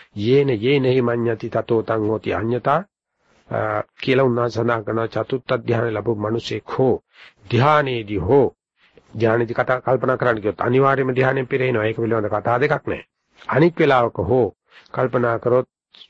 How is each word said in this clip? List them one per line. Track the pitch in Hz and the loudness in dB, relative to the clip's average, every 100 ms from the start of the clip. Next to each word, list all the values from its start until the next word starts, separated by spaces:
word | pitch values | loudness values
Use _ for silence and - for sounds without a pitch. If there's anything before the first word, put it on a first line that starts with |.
| - | -16
යේන | 101 104 135 139 | -6 2 2 2
යේනෙහි | 113 120 143 131 131 | 0 2 2 2 2
මඤ්ඤති | 120 120 117 113 120 | 2 0 -2 -4 -4
තතෝ | 117 - 113 | -4 0 0
තං | 104 113 | 0 -2
හෝති | 107 110 101 | 0 -2 -2
අඤ්ඤතා, | 90 110 120 139 151 196 _ _ _ _ _ - | -4 -2 -2 0 0 -2 _ _ _ _ _ -8
අ, | 113 107 107 - | -4 -2 -4 -6
කියලා | - - 127 | -8 0 2
උන්වහන්සේ | 135 120 120 | 2 0 -2
සඳහන් | 110 117 117 | -2 -2 -2
කරනවා. | 104 113 113 | -2 -4 -4
චතුර්ථ | 110 110 131 - 123 | -4 -4 -6 -4 -4
ධානය | 117 117 117 | 0 -2 0
ලැබූ | 107 101 107 | -4 -4 -4
මිනිසෙක් | 104 113 - 110 - | -2 -4 -6 -10 -8
හෝ | - 131 101 _ _ - _ - | -2 0 0 _ _ -20 _ -4
ධානයේදී | 120 139 151 139 120 104 104 | 2 4 4 2 -4 -4 -4
හෝ | 82 139 117 - _ _ _ _ _ | 2 4 4 0 _ _ _ _ _
ධානයේදී | 110 113 117 117 117 | -2 0 2 0 -2
කතා | 123 127 | -2 0
කල්පනා | - 127 127 127 | 0 0 0 0
කරන්න | 123 110 | 0 0
කිව්වොත් | 101 - | -2 -2
අනිවාර්යයෙන්ම | 120 127 139 135 131 | 0 2 2 2 0
ධානයෙන් | 127 131 135 127 | 0 0 0 -2
පිරෙනවා. | 135 127 113 | -2 0 0
ඒක | 107 113 | -2 -2
පිළිබඳ | 113 113 104 | -2 -2 -2
කතා | 104 107 120 | -2 0 0
දෙකක් | 147 143 | 0 -2
නෑ. | - - - _ _ _ | -4 -8 -10 _ _ _
අනික් | - 127 165 170 | -4 2 2 4
වෙලාවක | 156 131 117 - | 2 4 2 -2
හෝ | 92 127 104 - _ - _ | 0 2 0 -4 _ -20 _
කල්පනා | - 127 127 120 113 | -4 -2 0 0 0
කරොත් | 123 127 123 _ _ - | 0 0 0 _ _ -20